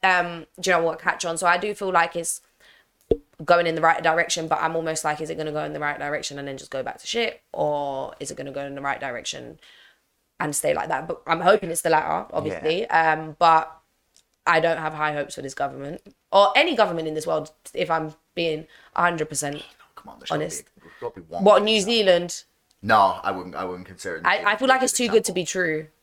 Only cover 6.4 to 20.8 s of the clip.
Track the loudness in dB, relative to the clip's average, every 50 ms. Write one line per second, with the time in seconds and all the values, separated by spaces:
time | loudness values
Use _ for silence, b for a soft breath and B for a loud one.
6.4 | -10 -10 -12 -12 -14 -10 -8 -8 -6 -6 -10 -10 -10 -6 -4 -2 -2 -4 -6 -10
7.4 | _ _ -6 -2 -2 -2 0 -2 -4 -4 -6 -6 -8 -8 -10 -12 -12 -12 -10 -10
8.4 | -10 -10 -8 -8 -10 -8 -10 -8 -6 -6 -6 -4 -6 -8 -8 -8 -8 -8 -10 -10
9.4 | -12 -16 -18 _ b b b b b b b b b b _ _ _ _ _ _
10.4 | -6 -4 -4 -2 0 0 0 0 0 -2 -4 -4 -4 -6 -8 -10 _ -2 -2 2
11.4 | 6 6 6 6 4 -2 -6 -2 2 2 2 2 2 2 -2 -2 -4 -4 -6 -4
12.4 | -4 -4 -6 -2 -2 -2 0 0 -2 2 2 4 4 4 2 2 -2 -10 -2 _
13.4 | 6 6 6 6 4 0 -10 -20 _ _ _ _ _ _ _ _ _ _ _ _
14.4 | _ 2 2 4 4 2 0 0 -2 -6 -4 -2 -4 -2 -2 -4 -6 -8 -8 -10
15.4 | -10 -10 -6 -4 -6 -6 -4 -8 -12 -12 -12 -14 _ -20 _ _ _ _ 4 6
16.4 | 6 6 6 4 2 2 4 2 2 2 2 -4 -4 -4 -4 -4 -4 -2 -2 -2
17.4 | -4 -6 _ _ _ -14 _ -6 -2 -2 0 -2 -2 -4 -10 _ _ _ _ -4
18.4 | -2 -2 -2 -4 -8 b b b b b b 0 0 0 2 0 -4 -4 -4 -6
19.4 | -6 -6 -6 -8 -12 -16 _ _ -20 _ _ -20 -20 -20 -20 -18 -8 -6 -4 -4
20.4 | -4 -6 -8 -12 -14 _ _ _